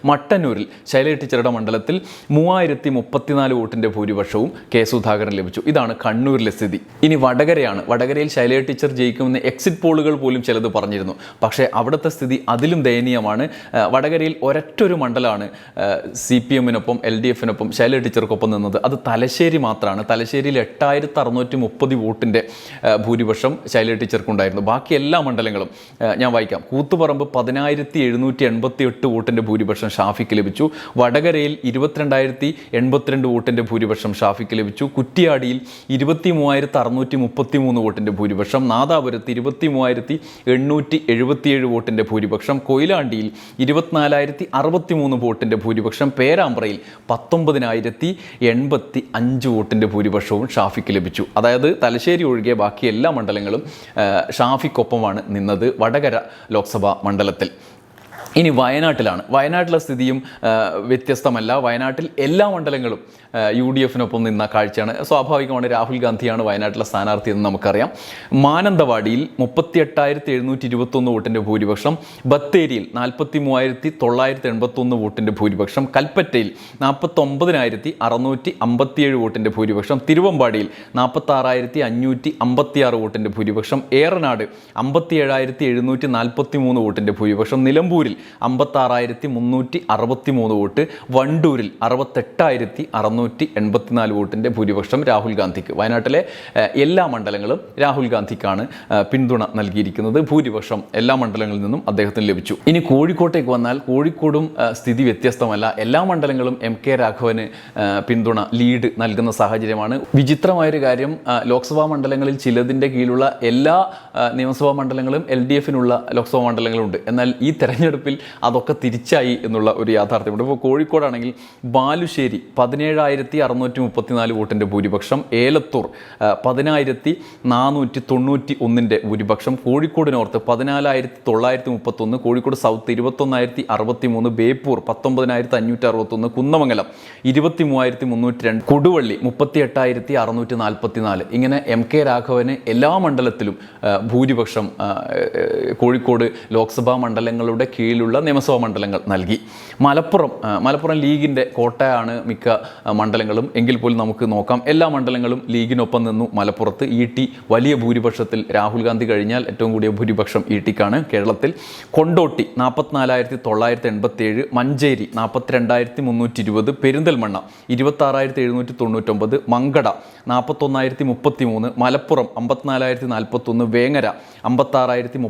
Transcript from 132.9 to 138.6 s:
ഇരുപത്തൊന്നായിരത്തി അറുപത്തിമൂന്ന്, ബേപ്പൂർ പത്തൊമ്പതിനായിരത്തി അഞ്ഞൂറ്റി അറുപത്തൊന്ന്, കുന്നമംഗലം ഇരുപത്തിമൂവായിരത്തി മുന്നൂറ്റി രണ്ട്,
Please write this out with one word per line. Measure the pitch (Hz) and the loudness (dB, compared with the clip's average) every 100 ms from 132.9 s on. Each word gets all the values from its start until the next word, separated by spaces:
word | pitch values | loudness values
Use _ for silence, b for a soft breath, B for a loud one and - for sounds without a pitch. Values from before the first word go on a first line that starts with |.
| 117 | -2
ഇരുപത്തൊന്നായിരത്തി | 123 127 135 127 123 123 - 110 | -2 0 0 0 -2 -4 -4 -2
അറുപത്തിമൂന്ന്, | 110 120 127 113 120 110 | -2 -2 -2 0 0 2
ബേപ്പൂർ | 113 131 139 117 - | 2 0 -2 -2 -2
പത്തൊമ്പതിനായിരത്തി | 110 135 127 127 123 120 123 | -4 -2 0 0 0 0 0
അഞ്ഞൂറ്റി | 113 117 123 | 0 0 0
അറുപത്തൊന്ന്, | 110 107 110 117 117 | 0 -2 -2 -2 -2
കുന്നമംഗലം | 135 156 139 107 90 B B B 127 | 2 4 4 0 -2 B B B 2
ഇരുപത്തിമൂവായിരത്തി | 135 156 160 151 131 127 123 131 | 2 2 0 0 2 0 0 -4
മുന്നൂറ്റി | 117 120 120 113 | 0 -2 0 0
രണ്ട്, | 110 | 0